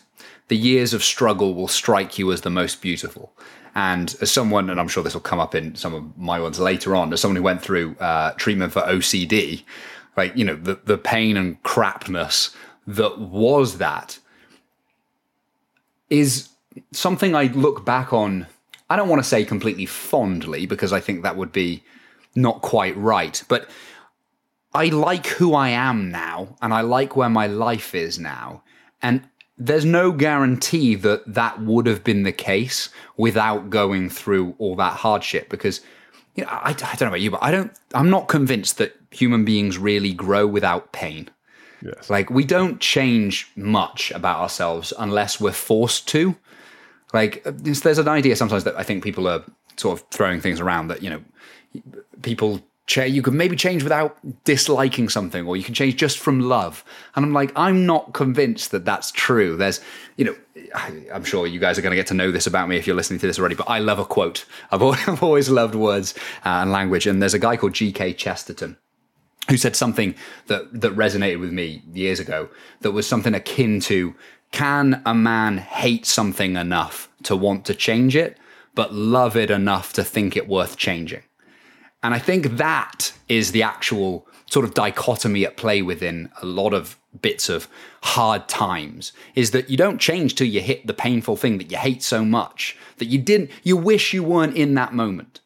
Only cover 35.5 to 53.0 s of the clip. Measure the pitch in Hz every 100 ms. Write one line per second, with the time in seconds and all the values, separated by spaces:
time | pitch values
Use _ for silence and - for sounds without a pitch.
35.5 | 104 135 123 - - _ - _ - -
36.5 | - - 151 - - 120 90 101 - 135
37.5 | 185 185 - - 131 165 190 180 143 131
38.5 | 113 - - 107 - _ - 123 117 107
39.5 | 104 101 92 101 104 101 90 90 101 104
40.5 | 101 95 87 - - 85 80 - _ _
41.5 | _ - - - - - 101 98 127 139
42.5 | 180 185 - - 139 131 117 101 92 -
43.5 | - 101 104 87 - - 90 92 82 87
44.5 | - 87 85 82 - 107 104 104 - 104
45.5 | 92 - 110 117 - - 151 185 170 _
46.5 | - - - - _ _ 113 107 - -
47.5 | 139 147 143 165 151 151 151 135 107 117
48.5 | 104 92 - 95 98 101 95 92 82 -
49.5 | _ _ - 107 85 - - 98 85 92
50.5 | 82 90 85 80 - 92 76 - _ -
51.5 | - _ 139 127 - - - 123 117 107
52.5 | 98 - _ - -